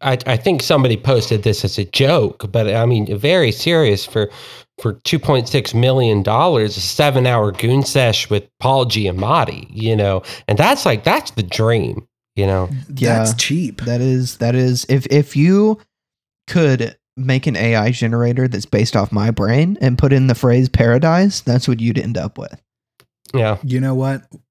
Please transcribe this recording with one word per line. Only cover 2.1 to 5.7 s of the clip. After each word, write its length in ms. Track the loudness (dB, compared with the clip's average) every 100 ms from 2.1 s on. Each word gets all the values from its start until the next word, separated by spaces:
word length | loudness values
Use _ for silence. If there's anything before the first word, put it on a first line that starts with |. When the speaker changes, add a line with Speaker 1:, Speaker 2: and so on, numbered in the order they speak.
| 2 0 -4 -6
Speaker 1:
but, 160 | -2 0
I 120 | 0 2
mean, 320 | 0 0 -2
very 340 | 0 2 2
serious 520 | 0 0 2 2 0 -2
for, 240 | -4 -4 -6 -20 -20 -20 -8
for 120 | -6 -6 -4
two 140 | -2
point 280 | 0 0 0
six 260 | -4 -2